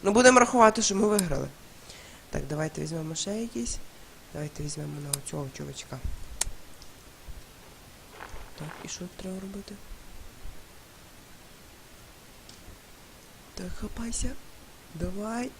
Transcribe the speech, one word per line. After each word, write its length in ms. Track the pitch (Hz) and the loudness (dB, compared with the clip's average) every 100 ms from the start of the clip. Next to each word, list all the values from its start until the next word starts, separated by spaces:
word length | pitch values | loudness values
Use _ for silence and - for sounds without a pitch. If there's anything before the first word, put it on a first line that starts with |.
Ну, 80 | 196 | 8
будемо 280 | 214 254 254 | 12 12 12
рахувати, 420 | 240 254 220 214 | 10 12 10 10
що 140 | 214 196 | 2 6
ми 120 | 214 | 6
виграли. 400 | 208 175 139 135 - - - - - - - - | 6 4 2 0 -6 -18 -18 -16 -16 -16 -18 -4
Так, 120 | - 139 | -4 -2
давайте 320 | 151 156 151 | -2 -2 -2
візьмемо 340 | 151 165 156 160 | -4 -4 -4 -4
ще 260 | - 214 | -2 -2
якісь. 360 | 233 233 233 - - - - - - | -4 -4 -2 -4 -8 -14 -18 -18 -12
Давайте 300 | 160 151 - | -6 -6 -4
візьмемо 380 | 147 151 147 147 | -6 -4 -6 -6
на 80 | 143 | -2
оцього 380 | 139 - 156 135 - | -2 -2 -6 -6 -6
чувачка. 420 | 143 135 - 131 - - - - - - - - - - - - - - - - - - - - - - - - - - | -10 -10 -10 -6 -4 -4 -8 -4 -4 -4 -12 -16 -16 -16 -20 -18 -14 -14 -14 -20 -20 -20 -20 -20 -20 -16 -12 -10 -12 -10
Так, 80 | 151 - - | -10 -10 -10
і 20 | |
що 140 | - 180 - | -8 -10 -8
треба 220 | 190 185 | -8 -6
робити? 360 | 196 196 190 202 - - - - - - - - - - - - - - - - - - - - - - - - - - - - - - - - - - - - - - | -8 -10 -10 -14 -12 -14 -12 -14 -14 -10 -10 -10 -14 -18 -20 -20 -20 -20 -20 -20 -20 -20 -20 -20 -20 -20 -20 -20 -20 -20 -18 -18 -18 -18 -20 -20 -20 -20 -20 -20 -12 -8
Так, 120 | 180 - | -6 -6
хапайся. 500 | 214 - 233 226 - 269 - - - - - 160 | -6 -6 -4 -2 -2 -4 -12 -18 -20 -20 -16 -4
Давай. 540 | 175 196 214 233 254 - | -4 -2 -2 -2 -4 -6